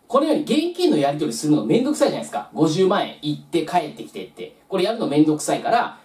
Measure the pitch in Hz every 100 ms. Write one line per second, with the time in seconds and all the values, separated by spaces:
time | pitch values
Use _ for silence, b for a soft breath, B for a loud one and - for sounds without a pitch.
0 | - 269 311 180 151 302 339 349 359 151
1 | 139 151 - - 151 151 107 226 262 -
2 | - - - - - - 156 156 190 202
3 | - - 151 143 - 170 156 175 151 143
4 | 113 104 - - - - - 185 170 -
5 | 160 147 156 151 - 101 - 240 - B